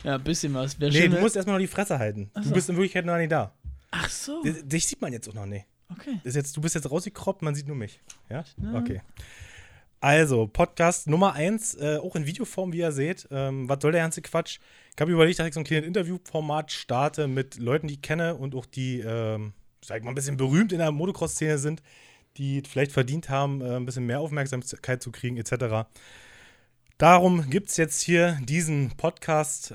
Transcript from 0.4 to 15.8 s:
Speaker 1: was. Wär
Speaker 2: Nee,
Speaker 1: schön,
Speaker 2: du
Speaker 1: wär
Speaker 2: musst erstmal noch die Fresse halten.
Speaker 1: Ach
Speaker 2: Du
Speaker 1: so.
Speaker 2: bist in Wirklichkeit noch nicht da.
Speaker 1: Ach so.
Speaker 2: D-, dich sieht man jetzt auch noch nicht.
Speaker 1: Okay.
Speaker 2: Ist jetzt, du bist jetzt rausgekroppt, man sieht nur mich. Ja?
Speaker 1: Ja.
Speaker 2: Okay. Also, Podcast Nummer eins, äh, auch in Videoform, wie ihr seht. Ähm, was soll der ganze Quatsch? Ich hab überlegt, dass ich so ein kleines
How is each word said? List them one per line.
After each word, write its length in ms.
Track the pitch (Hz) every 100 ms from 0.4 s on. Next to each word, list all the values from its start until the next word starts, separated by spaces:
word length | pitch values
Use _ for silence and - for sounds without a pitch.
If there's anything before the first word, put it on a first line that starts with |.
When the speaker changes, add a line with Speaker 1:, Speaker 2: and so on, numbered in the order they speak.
| 151
Speaker 1:
was. 260 | 131 139 -
Wär 80 | 147
Speaker 2:
Nee, 100 | 147
Speaker 1:
schön, 140 | 180
Speaker 2:
du 60 | 175
Speaker 1:
wär 60 |
Speaker 2:
musst 120 | 214 202
erstmal 220 | 185 190
noch 40 |
die 60 | 190
Fresse 320 | - 208 147
halten. 320 | 107 104 98 -
Speaker 1:
Ach 60 |
Speaker 2:
Du 60 | 202
Speaker 1:
so. 60 |
Speaker 2:
bist 160 | 151 143
in 80 | 175
Wirklichkeit 280 | 190 185 170
noch 120 | 170
nicht 160 | 160
da. 180 | 156 98 _ - - -
Speaker 1:
Ach 160 | 170 160
so. 340 | - - 302
Speaker 2:
D-, 200 | 262 160
dich 240 | 143 160 -
sieht 140 | -
man 100 | 185
jetzt 160 | 120 -
auch 60 |
noch 120 | 107 98
nicht. 200 | 101 - _ -
Speaker 1:
Okay. 300 | 175 - 220
Speaker 2:
Ist 120 | 127 139
jetzt, 200 | 143 -
du 60 |
bist 120 | 160
jetzt 160 | 160 143
rausgekroppt, 520 | 151 190 - - 190
man 120 | 156
sieht 140 | 143 143
nur 80 | 143
mich. 240 | 104 - - - -
Ja? 160 | 120 - -
Speaker 1:
Ja. 160 | 202 165
Speaker 2:
Okay. 220 | 120 - - - - - - - - - _ -
Also, 480 | 143 151 156 120 110
Podcast 600 | - 175 - 170 175 -
Nummer 260 | 156 196
eins, 400 | 143 165 220 -
äh, 240 | - 147 151
auch 180 | 185 165
in 100 | 147
Videoform, 440 | 180 240 - 190
wie 60 | 170
ihr 140 | 170
seht. 340 | 139 147 185 -
Ähm, 380 | 139 135 135 127
was 120 | 139
soll 100 | 147
der 120 | 170
ganze 180 | 160 160
Quatsch? 380 | - 165 170 - - - - -
Ich 60 |
hab 80 | 156
überlegt, 280 | 170 160 175
dass 100 | 165
ich 60 |
so 60 | 160
ein 40 |
kleines 240 | 147 156